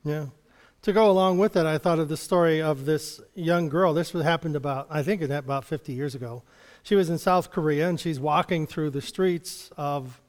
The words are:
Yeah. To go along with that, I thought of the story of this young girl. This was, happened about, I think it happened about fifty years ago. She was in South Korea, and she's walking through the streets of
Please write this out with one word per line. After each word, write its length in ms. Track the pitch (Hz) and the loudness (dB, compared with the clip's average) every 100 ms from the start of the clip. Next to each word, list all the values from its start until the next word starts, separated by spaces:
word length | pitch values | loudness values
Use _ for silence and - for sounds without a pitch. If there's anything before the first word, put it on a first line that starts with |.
| 147 | -4
Yeah. 200 | 151 143 - _ _ _ _ | -6 -8 -14 _ _ _ _
To 100 | - | 0
go 180 | 202 214 | 6 6
along 280 | 190 185 185 | 6 4 4
with 160 | 214 | 2
that, 120 | 185 160 | 2 2
I 120 | 156 | 0
thought 220 | 175 165 | 2 0
of 100 | 151 | 0
the 80 | 156 | -4
story 440 | - 180 165 156 | 0 2 4 2
of 240 | 156 143 139 | 0 -2 -2
this 360 | 151 151 - - - | -2 -4 -16 -18 -8
young 340 | 165 175 165 | 0 0 0
girl. 240 | 151 185 | 2 2
This 200 | 156 165 | 2 -2
was, 100 | 175 | -2
happened 340 | 156 165 165 147 | 0 0 -2 -4
about, 300 | 143 135 139 | -4 -6 -4
I 120 | 151 | -4
think 200 | 143 208 | -2 -2
it 80 | 147 | -2
happened 180 | 143 135 | -4 -4
about 180 | 139 - | -6 -4
fifty 280 | 147 - | -10 -8
years 200 | 127 143 | -6 -6
ago. 300 | 127 120 120 _ _ - - | -8 -12 -14 _ _ -20 -20
She 120 | - 202 | 2 2
was 140 | 170 | 2
in 80 | 165 | 0
South 340 | - 185 170 | 2 2 2
Korea, 360 | - 156 147 170 | -2 0 2 0
and 100 | 170 | -2
she's 220 | 170 143 | -4 -4
walking 480 | 147 151 185 170 156 | 0 0 0 -2 -2
through 220 | - 151 | -4 -4
the 120 | 139 | -4
streets 680 | - - 185 170 - - - - | -8 0 0 0 -6 -16 -16 -8
of 440 | 143 143 127 123 | -6 -6 -8 -18